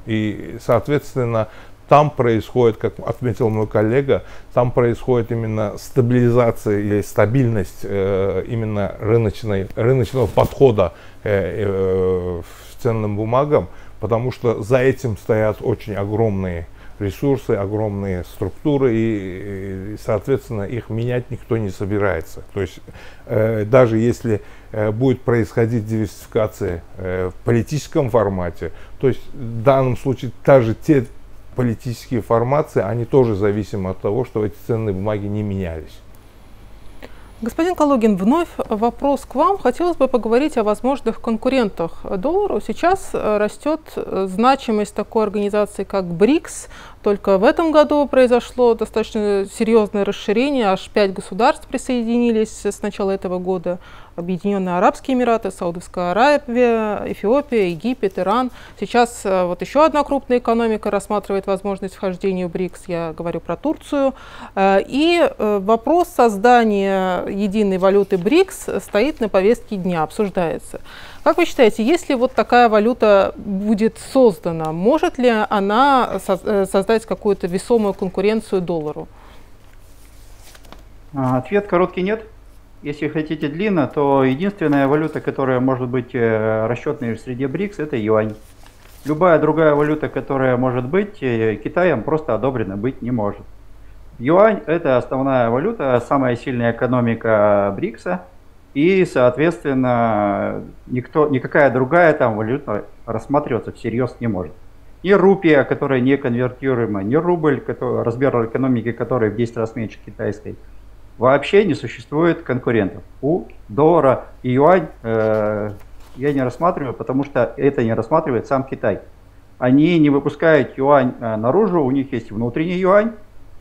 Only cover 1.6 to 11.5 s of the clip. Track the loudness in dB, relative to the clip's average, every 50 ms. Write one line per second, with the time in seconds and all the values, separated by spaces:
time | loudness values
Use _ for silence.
1.6 | -20 -20 -20 -6 2 4 6 6 6 4 2 0 2 2 2 0 0 -2 0 2
2.6 | 4 4 2 0 -4 -6 -6 -6 -8 -8 -6 -4 -4 -4 -2 0 0 0 0 0
3.6 | -2 0 0 2 2 2 2 2 2 2 0 0 -2 -8 -16 -16 -10 -4 0 0
4.6 | 0 2 2 2 2 2 0 0 0 0 2 2 0 -2 -4 -4 -4 -2 -2 -2
5.6 | -2 -4 -6 -8 -10 -4 0 2 2 4 4 4 4 4 4 4 4 2 2 0
6.6 | 0 0 0 0 0 0 0 0 -2 0 0 2 2 4 4 2 2 2 0 0
7.6 | -2 -4 -8 -10 -8 -4 -2 0 0 0 0 0 0 0 -2 -2 -4 -4 -4 -4
8.6 | -4 -4 -2 -2 -4 -4 -6 -4 0 2 2 2 2 0 -2 -4 -4 -4 -2 -2
9.6 | -4 -4 -4 0 2 2 2 2 0 0 0 0 0 2 2 2 2 2 4 4
10.6 | 4 6 6 4 2 0 0 -8 -20 -20 -14 -6 -2 0 0 0 0 -2